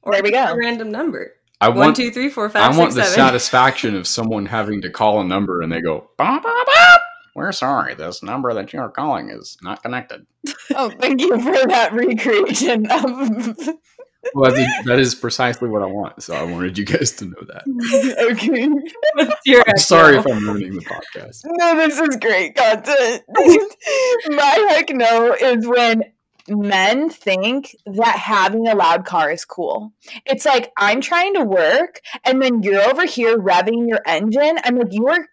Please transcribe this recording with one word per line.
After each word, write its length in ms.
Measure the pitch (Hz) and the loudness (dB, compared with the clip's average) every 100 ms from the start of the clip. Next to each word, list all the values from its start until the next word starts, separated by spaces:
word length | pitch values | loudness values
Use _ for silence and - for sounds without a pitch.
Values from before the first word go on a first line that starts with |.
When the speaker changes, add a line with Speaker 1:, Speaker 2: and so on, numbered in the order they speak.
Speaker 1:
Or 120 | - | -2
Speaker 2:
There 100 | 202 | -2
we 80 | 202 | 0
Speaker 1:
just 160 | 240 233 | 0 0
Speaker 2:
go. 60 | |
Speaker 1:
a 40 | 240 | -2
random 320 | 233 233 220 | -4 -6 -8
number. 440 | 214 320 175 - _ _ _ | -6 -6 -8 -12 _ _ _
Speaker 3:
I 60 | - | 2
Speaker 1:
One, 80 | 120 | 4
Speaker 3:
want, 180 | 302 240 | 4 4
Speaker 1:
two, 120 | 240 | -2
three, 200 | 233 269 | -4 -6
four, 200 | 277 214 | -4 -4
five, 240 | 208 220 | 2 2
Speaker 3:
I 20 | 208 | 4
want 180 | 170 | 2
Speaker 1:
six, 120 | 127 110 | 2 0
Speaker 3:
the 20 | |
Speaker 1:
seven. 160 | 110 135 | 4 4
Speaker 3:
satisfaction 680 | 123 - 127 131 131 117 98 | 2 0 2 2 2 -4 -4
of 120 | 90 | -6
someone 400 | - 110 107 98 | -4 -4 -4 -4
having 340 | 113 104 104 | -4 -4 -6
to 80 | 90 | -8
call 320 | - 107 104 | -2 2 2
a 20 | |
number 380 | 92 95 98 90 | 0 0 0 -2
and 100 | 82 | -4
they 80 | 82 | -4
go, 300 | 82 76 - - | -4 -4 -8 -4
"Bop, 240 | 160 277 | -2 0
bop, 240 | 453 480 508 | -2 -2 2
bop. 360 | 605 698 698 698 - _ - | 6 10 8 6 -16 _ -10
We're 160 | - | -8
sorry, 420 | - 127 135 67 | -4 -2 -2 -4
this 300 | 65 80 90 | -8 -12 -12
number 280 | 95 123 127 110 | -10 -6 -4 -4
that 180 | 98 | -6
you're 160 | - 120 | -10 -10
calling 400 | - 147 117 55 | -6 -4 -4 -6
is 300 | 53 - - | -16 -18 -18
not 220 | 87 - | -12 -12
connected." 420 | - 123 123 - _ _ 143 - - | -8 -10 -10 -20 _ _ -14 -14 -8
Speaker 2:
Oh, 160 | 262 247 | -4 -4
thank 320 | - 254 269 | -4 -2 0
you 180 | 320 240 | 0 0
for 280 | 247 330 262 | 0 0 2
that 260 | 247 220 | 2 0
recreation 960 | 220 240 226 254 208 - - - 233 214 | 0 -2 -2 0 0 0 -2 0 0 0
of 140 | 247 | 0
<laughs> 1300 | 254 247 269 214 226 226 285 320 _ _ - _ 480 | -2 -2 -4 -4 -6 -8 -10 -10 _ _ -20 _ -8
Speaker 3:
Well, 180 | 523 131 | 2 2
that 80 | 123 | 4
is, 260 | - 831 123 | 0 -2 0
that 140 | 123 | 2
is 140 | 127 | 2
precisely 560 | - 117 - 123 120 123 | -2 -8 -2 -2 -2 -4
what 140 | 107 | -2
I 20 | 95 | -4
want, 380 | 98 98 - | -6 -10 -12
so 100 | - | -12
I 100 | 78 | -8
wanted 360 | 85 85 90 92 | -8 -6 -6 -4
you 60 | 101 | -2
guys 260 | - 143 | -2 -2
to 120 | - - | -6 -14
know 160 | - - | -14 -18
that. 160 | - 277 | -14 -8
Speaker 2:
<laughs> 640 | 247 233 254 269 220 233 | -6 0 0 0 0 0
Okay. 360 | 220 220 262 269 285 311 - 605 | 0 -2 0 0 -2 -4 -4 -2
Speaker 1:
What's 320 | 622 285 605 - | 0 -2 -2 4
your 140 | 247 | 6
Speaker 3:
I'm 60 | 240 | 6
Speaker 1:
heck 100 | 202 | 2
Speaker 3:
sorry 340 | - 170 160 135 | 4 8 8 8
Speaker 1:
no? 40 | |
Speaker 3:
if 60 | 113 | 4
I'm 160 | 110 | -2
ruining 300 | 104 104 92 | -2 -4 -6
the 80 | 95 | -10
podcast. 600 | - 87 - - - - 294 | -10 -14 -14 -18 -18 -18 -8
Speaker 2:
No, 300 | 339 339 320 | 0 2 4
this 240 | 320 285 | 2 2
is 180 | 320 254 | -2 0
great 380 | 226 214 294 - | 0 0 0 2
content. 680 | 233 220 - - 240 453 _ | 2 2 0 2 2 -2 _
<laughs> 460 | - 370 339 415 - 640 554 508 494 330 | 2 4 2 0 -8 -4 -2 0 -2 -2
My 360 | 294 285 320 415 | 0 2 4 2
heck 200 | 311 320 | 2 0
no 440 | 269 233 233 233 | 0 2 2 2
is 340 | - 262 240 226 | 2 0 0 0
when 360 | 247 240 226 - _ _ _ - | 2 2 0 -4 _ _ _ -8
men 640 | 208 202 190 190 247 320 | -6 -2 0 0 0 -2
think 680 | - - 185 202 262 277 - - | -4 -4 -2 -2 -4 -8 -20 -12
that 300 | 196 233 185 | -2 0 0
having 500 | 180 214 190 220 226 | -2 0 0 0 0
a 80 | 214 | 2
loud 300 | 170 170 185 | 2 2 0
car 260 | 175 151 | -2 -2
is 140 | 170 - | -4 -10
cool. 480 | - 165 - 214 _ - 233 - | -8 -6 -6 -8 _ -20 -18 -6
It's 200 | 269 302 | -2 2
like, 260 | 262 240 - | 0 0 -2
I'm 240 | 202 226 | 0 0
trying 320 | 269 349 381 381 | -2 -2 0 -2
to 80 | |
work, 580 | 233 190 160 240 349 - - - | 0 2 2 2 -2 -8 -18 -6
and 180 | 254 262 | -2 0
then 220 | 262 240 | 0 0
you're 180 | 196 196 | 0 2
over 240 | 208 277 349 | 2 2 -2
here 320 | - 226 226 | 0 0 0
revving 500 | 190 180 185 233 240 | 2 0 0 -2 -2
your 140 | 220 - | -2 -2
engine. 520 | 160 214 226 302 330 | -2 0 2 2 0
I'm 120 | 247 247 | 0 0
like, 140 | 226 | -2
"You 160 | 196 247 | -2 0
are 200 | 349 302 | 0 -4